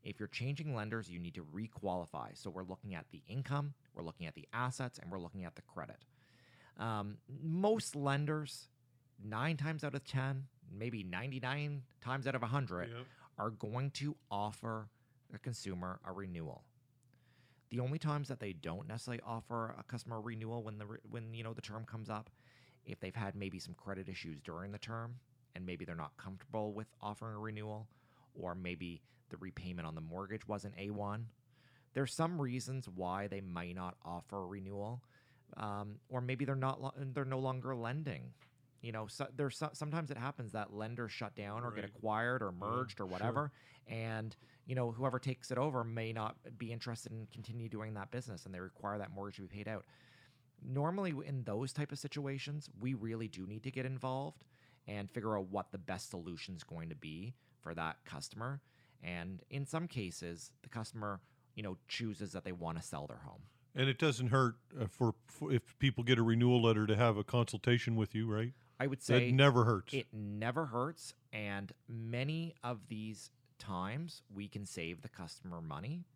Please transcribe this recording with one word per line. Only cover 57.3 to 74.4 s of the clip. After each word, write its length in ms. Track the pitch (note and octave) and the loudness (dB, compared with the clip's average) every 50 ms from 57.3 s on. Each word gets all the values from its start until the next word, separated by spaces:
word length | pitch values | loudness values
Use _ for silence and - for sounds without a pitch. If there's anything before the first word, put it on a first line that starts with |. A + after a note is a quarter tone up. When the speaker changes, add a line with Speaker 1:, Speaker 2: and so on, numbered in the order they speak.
| B2+ _ _ _ _ _ | -8 _ _ _ _ _
Speaker 1:
for 140 | - E2 E2 | -8 -6 -2
that 220 | E2 D#2+ D#2+ D2+ - _ | 0 0 -2 -2 -4 _
customer. 560 | - - C#2+ C#2+ - - G#2 A2+ B2+ C#3 C#3+ _ _ _ - - _ _ - | -10 -8 -8 -8 -8 -6 -4 -4 -4 -4 -6 _ _ _ -20 -20 _ _ -10
And 400 | - E2+ F2 E2+ E2+ F#2 F#2+ - - _ | -6 -4 -4 -4 -4 -6 -8 -10 -10 _
in 160 | - C#3 C#3+ | -4 -4 -4
some 220 | C#3 - D#3+ E3+ E3+ | -2 -2 -2 -2 -2
cases, 640 | - B2+ G2+ F2 E2 - F2 E2+ E2+ E2 - - - _ | -2 -2 -2 -2 -4 -6 -6 -6 -6 -6 -10 -14 -16 _
the 60 | - - | -20 -8
customer, 520 | - A#2 A2 - - A#2 G#2 G#2 G2 F#2 - _ - _ _ _ _ | -6 -6 -6 -4 -4 -2 -2 -2 -2 -2 -6 _ -20 _ _ _ _
you 80 | - G#2+ | -6 -4
know, 140 | G2 F#2+ - _ - | -4 -4 -6 _ -6
chooses 420 | - - A#2+ A2 G2+ - G#2 F#2 | -4 -2 -2 -2 -2 -2 -6 -4
that 140 | E2 F#2 - | -4 -4 -4
they 80 | F#2+ | -4
wanna 300 | F2+ F2 E2+ E2 E2 E2 | -6 -2 -2 -2 -2 -2
sell 260 | - - - C#2+ C#2+ D2 | -4 -4 -4 -4 -4 -6
their 100 | - - - | -8 -10 -12
home. 180 | - F2+ - - - - _ _ _ _ | -12 -14 -14 -18 -20 -20 _ _ _ _
Speaker 2:
And 140 | C3+ C3 C3+ | 4 4 4
it 100 | C3 - | 6 6
doesn't 300 | E3 D#3 B2+ A2 B2+ A#2+ | 6 4 6 4 4 6
hurt, 280 | A#2 C3+ C3 A#2+ A2+ - _ _ - C#3 | 8 8 8 6 4 0 _ _ -2 -2
uh, 60 | A#2 | -2
for, 300 | G2 - - B2 A#2 - - - | -2 4 6 6 6 6 4 -8
for 260 | - - - D3+ - | -20 -8 -4 2 4
if 240 | C#3 A2+ - - - _ | 4 4 4 0 0 _
people 240 | - C3+ - - A#2+ | 4 6 6 6 8
get 120 | A#2+ C3 | 8 8
a 60 | A#2 | 10
renewal 400 | A#2 A2+ A2+ A#2 A#2+ B2 B2 A#2+ | 10 8 10 10 10 10 10 12
letter 240 | A2+ A2+ A2 G#2+ G#2+ | 10 10 10 10 8
to 80 | G#2 G#2+ | 6 8
have 220 | G2+ B2 A#2 G#2+ | 8 8 8 8
a 80 | G#2 G2+ | 6 2
consultation 720 | - - A#2+ A#2 - - G2+ - B2 A#2+ A#2+ - A#2+ A2+ | 4 6 4 4 4 2 2 6 6 6 8 6 4 4
with 180 | A2+ G#2+ - - | 4 4 4 2
you, 180 | A2 A2+ A2+ | 0 2 2
right? 200 | G#2 G#2+ A2+ B2 B2+ - - - - - | 2 2 0 0 -4 -10 -20 -20 -4 -2
Speaker 1:
I 60 | B2+ | 0
would 160 | C#3 C3+ - | 0 0 -2
say 280 | - - A#2+ B2+ B2 B2 | 6 8 10 10 10 10
Speaker 2:
It 40 | B2 | 10
never 300 | C3 C#3+ C#3+ B2 B2 A2+ | 12 12 12 12 12 10
hurts. 280 | A#2 A2+ F#2+ - - | 10 8 6 2 0
Speaker 1:
it 140 | - C3+ A#2 - | -2 -2 -2 -2
never 540 | - A2 G#2 G2+ G#2 G#2 A2 A#2 B2 D3+ D#3+ | -6 -4 -2 -2 0 2 0 2 2 2 0
hurts. 460 | C3+ A2 A#2+ B2+ D#3 D#3+ - - - - _ _ _ | 2 2 0 0 0 -2 -6 -12 -14 -14 _ _ _
And 400 | - A2 G#2+ G2+ G2+ G2+ G2+ F2+ - _ _ - | -6 -4 -4 -2 -2 -4 -4 -6 -12 _ _ -8
many 640 | A#2 A2+ A2+ A2+ A#2+ B2 C3 C#3+ D#3 E3 E3 E3 - - | -6 -6 -4 -2 0 0 0 0 0 0 -2 -4 -6 -6
of 240 | - B2 B2 G#2 G2 - | -4 -4 -4 -4 -6 -6
these 440 | A2+ G#2+ A2 A2 G#2+ - - - _ _ _ _ _ _ | -6 -4 -4 -6 -6 -8 -12 -16 _ _ _ _ _ _
times, 640 | - G#2+ F#2+ F2 F#2 G2 A#2 C#3+ E3+ E3+ - - _ _ | -6 -2 -2 0 0 0 -2 -2 -4 -6 -8 -12 _ _
we 140 | G2+ G2 | -8 -8